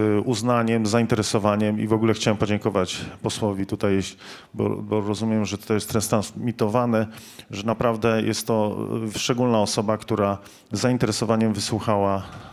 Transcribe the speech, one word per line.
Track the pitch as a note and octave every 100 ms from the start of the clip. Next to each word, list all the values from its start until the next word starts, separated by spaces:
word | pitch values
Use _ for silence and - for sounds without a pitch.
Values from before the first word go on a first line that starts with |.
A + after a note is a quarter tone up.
| G#2+ G#2 A2
uznaniem, | A2 A#2+ A#2+ A2+ A2+ G#2+
zainteresowaniem | A#2 A#2 G#2+ G#2 A2+ G#2 G#2 G#2+ G#2+
i | A2
w |
ogóle | A2 A2+
chciałem | G#2+ - G#2
podziękować | G#2 G#2 A2 G2 F#2 - - -
posłowi | - - A2 F#2+ G2
tutaj, | G#2 G#2 G2 F#2 - - - -
bo, | A2+ G#2
bo | G#2+ G#2 G#2+
rozumiem, | G2+ G2 A2 A2
że | G2+ G2+
to | -
jest | G#2+ -
transmitowane, | A2+ G2+ A2 F#2+ - B2 G#2+ A2 A#2+ A#2+ A2 A2 - - - -
że | G2
naprawdę | G#2+ A2 A#2+ A2+ A#2 A2
jest | G#2+ G#2+ -
to, | A2 G#2+ G2 A2 A2+ A2
yy, | G2
szczególna | - B2 B2 A2+
osoba, | G2+ - G#2 G#2+
która | - G#2+ G2+ G2 - - -
z | G#2
zainteresowaniem | B2 B2 A#2+ G#2+ A2 A2+ A2
wysłuchała. | G2+ - G#2+ - G#2 G2 G2 F#2+ - -